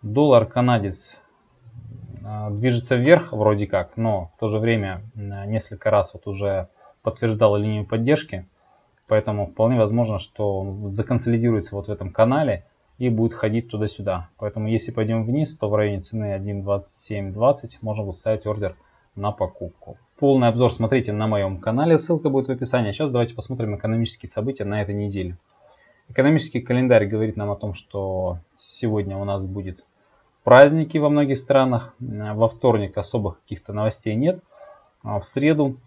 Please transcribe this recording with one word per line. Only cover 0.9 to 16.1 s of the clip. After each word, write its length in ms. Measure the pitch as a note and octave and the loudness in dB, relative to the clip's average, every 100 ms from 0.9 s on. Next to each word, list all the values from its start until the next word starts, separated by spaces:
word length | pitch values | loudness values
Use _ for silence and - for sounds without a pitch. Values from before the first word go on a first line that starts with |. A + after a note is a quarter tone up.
| F2 - - _ _ _ _ - - - - - - | -6 -12 -18 _ _ _ _ -20 -20 -18 -18 -18 -16
э, 260 | G#2 G#2+ G#2+ | -12 -8 -6
движется 440 | G2+ B2 A#2+ A#2+ B2+ | -2 0 0 2 2
вверх 360 | C3 F3 E3+ | 6 6 6
вроде 340 | A2+ G#2+ G#2 G2+ | 2 2 4 0
как, 300 | F#2+ F2 - | -2 -2 -2
но 340 | A2+ G2+ E2+ _ | -2 -2 -4 _
в 40 | |
то 80 | A2 | -4
же 100 | G#2+ | 0
время, 440 | A2+ A2+ G2 F#2 G#2+ | 0 0 -2 -8 -12
м, 360 | G#2+ G2+ G2+ G2+ | -12 -12 -10 -6
несколько 400 | A2 - G2 A2 | -6 -6 -4 2
раз 240 | G#2 F#2+ | 2 2
вот 120 | - - | -6 -10
уже 420 | G2 G2+ G2 F#2 _ - _ | -4 -2 -2 -6 _ -20 _
подтверждал 540 | - - A#2 G#2+ A2 G#2 | -8 -2 -2 4 4 4
линию 280 | G#2 G#2+ | 0 -2
поддержки, 640 | G2+ A2+ A#2 D3 - F#2 F2+ _ _ _ _ _ _ | -4 -2 2 0 0 -12 -12 _ _ _ _ _ _
поэтому 360 | A2 G#2 G#2 | 0 0 -4
вполне 340 | G2+ - A2 B2+ | -6 0 2 4
возможно, 400 | G#2+ A#2 A2+ G2+ | 2 2 0 -2
что 420 | - - G#2 F#2+ | -8 -4 -2 -2
он 300 | G2 G2 G2+ | -6 -8 -8
законсолидируется 840 | G2 A2 A#2+ A#2 A#2 A#2+ A2 - | -6 -2 0 2 2 2 0 -2
вот 140 | G2+ G2 | -8 -8
в 40 | |
этом 180 | G#2 G2 | -8 -6
канале 540 | - C#3 C#3 D3 F#2+ _ _ _ _ | 2 4 4 0 -2 _ _ _ _
и 100 | B2 | -2
будет 240 | A2 A#2 | 0 0
ходить 360 | A2+ A2 A2+ A#2 | 0 -2 -2 -4
туда-сюда. 600 | G#2+ G#2+ - G2+ F#2 E2+ _ | -6 -6 -4 -6 -6 -8 _
Поэтому 320 | G#2 A2 G#2+ | -8 -6 -2
если 240 | A2+ - | -2 -2
пойдем 320 | A#2 G#2+ A2+ | -4 -2 -2
вниз, 320 | A2+ C3+ D3+ - | -2 -2 -2 -4
то 140 | G#2+ | -2
в 40 | |
районе 260 | G#2+ G#2+ G2 | 0 0 -2
цены 340 | F#2+ | -6